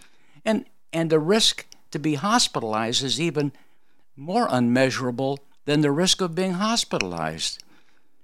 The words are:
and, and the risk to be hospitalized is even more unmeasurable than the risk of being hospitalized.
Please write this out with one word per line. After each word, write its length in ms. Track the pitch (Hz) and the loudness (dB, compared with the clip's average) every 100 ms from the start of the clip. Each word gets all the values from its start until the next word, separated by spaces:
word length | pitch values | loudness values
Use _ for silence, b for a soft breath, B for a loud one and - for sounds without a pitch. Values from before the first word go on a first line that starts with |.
| b b b b | b b b b
and, 220 | 220 214 - - - | -2 -2 -4 -18 -8
and 180 | 165 160 | -4 2
the 100 | 160 | 2
risk 460 | 156 220 - - - - - | 4 4 4 0 -10 -20 -12
to 80 | 160 | -4
be 160 | 151 143 | -2 -2
hospitalized 880 | 202 240 - 143 113 107 113 127 | 0 2 2 -2 -2 -2 -2 -2
is 160 | 131 120 | -2 -2
even 320 | 170 147 147 b b b b b b - | 0 0 -2 b b b b b b -14
more 320 | 151 214 233 | -4 -2 0
unmeasurable 920 | 127 120 123 131 120 127 120 135 139 - - - | 2 4 4 4 2 -4 -2 -2 -4 -10 -10 0
than 160 | 147 | 2
the 100 | 147 | 4
risk 300 | 143 185 - | 2 2 2
of 140 | 185 165 | -2 -2
being 180 | 185 | -2
hospitalized. 1080 | 180 214 233 - 165 92 85 78 80 - - b b b b b b | -2 0 -2 -2 -6 -6 -6 -6 -4 -8 -8 b b b b b b